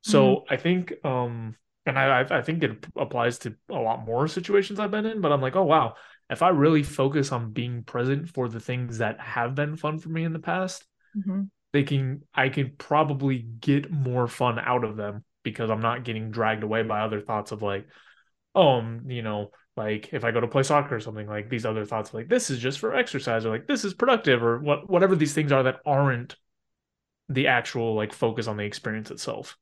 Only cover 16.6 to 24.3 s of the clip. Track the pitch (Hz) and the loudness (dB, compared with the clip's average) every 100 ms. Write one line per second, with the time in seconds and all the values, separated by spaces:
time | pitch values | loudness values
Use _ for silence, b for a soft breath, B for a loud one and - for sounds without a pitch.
16.6 | 107 110 110 107 107 104 104 107 104 107 | 0 -2 0 -2 -2 -4 -4 -6 -4 -6
17.6 | 104 98 - b b b b _ _ - | -4 -4 -8 b b b b _ _ 4
18.6 | 160 127 113 113 131 123 110 104 101 b | 6 6 0 -10 -8 -6 -4 -6 -6 b
19.6 | b - 107 107 - 139 117 117 117 143 | b -6 -4 -4 -6 -2 0 0 2 0
20.6 | 131 147 143 120 113 107 104 107 107 120 | 4 2 2 -6 -6 -12 -8 -8 -6 -4
21.6 | 113 110 104 113 104 113 131 247 - 127 | -4 -4 -4 -6 -6 -10 0 0 0 -2
22.6 | 127 139 110 - 247 135 123 113 110 110 | -4 -2 -2 0 -2 -4 -2 0 0 -4
23.6 | - 277 196 180 247 233 151 | -2 -2 -2 0 2 4 4